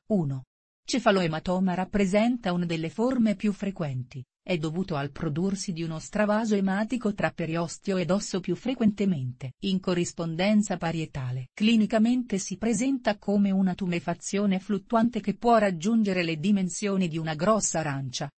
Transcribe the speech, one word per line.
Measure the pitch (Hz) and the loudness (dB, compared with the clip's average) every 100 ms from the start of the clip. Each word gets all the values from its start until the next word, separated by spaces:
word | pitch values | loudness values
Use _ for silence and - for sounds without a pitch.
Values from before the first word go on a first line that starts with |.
| - | -2
Uno. | 202 143 131 - _ _ _ | 0 0 -4 -10 _ _ _
Cefaloematoma | - 262 226 196 170 156 185 185 190 180 | -4 0 2 2 2 -2 -2 0 0 0
rappresenta | 185 202 190 208 240 247 190 | -2 0 2 4 2 0 -2
una | 180 175 | -2 0
delle | 165 160 | -2 -4
forme | - 240 262 220 202 | 0 0 2 2 2
più | 208 | -2
frequenti, | 202 202 190 147 131 127 135 - _ | -2 -4 -4 -4 -4 -8 -14 -16 _
è | - 175 | -4 -2
dovuto | 156 165 190 147 | -2 -4 -4 -4
al | 143 | -4
prodursi | - 165 147 196 196 - | -4 -4 -2 -2 -2 -6
di | 160 | -6
uno | 165 160 | -6 -8
stravaso | - 208 208 214 226 202 | -6 0 2 2 2 2
ematico | 196 190 220 240 208 | 2 0 -2 -2 -2
tra | 202 160 | 0 -2
periosteo | - 160 165 170 - - 185 | -2 -4 -2 -4 -6 -4 -2
ed | 160 | 2
osso | 196 - 190 | 0 0 -4
più | 180 175 | -2 -4
frequentemente. | 233 269 214 208 196 151 127 - 131 - 196 | -2 0 0 0 0 0 -4 -8 -12 -6 -2
In | 190 | -2
corrispondenza | 190 180 175 - 165 160 196 214 208 175 | 0 0 0 -4 -6 0 2 4 2 -2
parietale. | 165 160 156 143 127 127 127 | -2 -4 -4 -6 -6 -6 -8
Clinicamente | - 214 226 202 220 233 254 240 190 | 0 4 4 4 4 4 2 0 -4
si | - 180 | -4 -4
presenta | 220 208 269 269 233 208 | -2 0 0 0 0 -2
come | - 202 202 | 0 2 4
una | 190 190 175 | 4 2 0
tumefazione | 180 175 175 170 - 196 208 185 | -2 -2 -2 -6 -4 0 2 0
fluttuante | - 196 - 226 240 226 | -2 -4 0 2 2 0
che | 208 - | -4 0
può | 240 226 | 4 6
raggiungere | 208 165 185 226 202 185 | 4 0 0 2 2 0
le | 165 160 | 0 0
dimensioni | 190 196 180 - 202 190 180 | 2 2 2 -2 -2 0 0
di | 160 | -2
una | 160 156 | -4 0
grossa | 190 214 - 165 | 2 4 2 -2
arancia. | 156 139 135 - 143 | -2 -2 -4 -6 -8